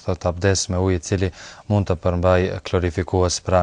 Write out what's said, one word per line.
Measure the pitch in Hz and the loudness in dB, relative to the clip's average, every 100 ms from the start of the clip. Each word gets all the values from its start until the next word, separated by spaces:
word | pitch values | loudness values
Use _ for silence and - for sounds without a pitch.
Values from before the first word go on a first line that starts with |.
| - | -6
thot, | 90 90 | -2 -2
abdes | 87 98 95 - | 0 0 0 0
me | 90 | 0
ujë | 95 90 | 0 0
i | - | -2
cili | 98 95 - - - - | -2 -2 -6 -18 -12 -2
mund | 104 98 | 0 0
të | 90 | -2
përmbaj | 92 87 90 92 92 92 - | 0 0 4 4 2 -2 -2
klorifikues, | 95 87 85 90 95 90 - - | -2 0 -2 -2 0 0 -2 0
pra | 92 | 2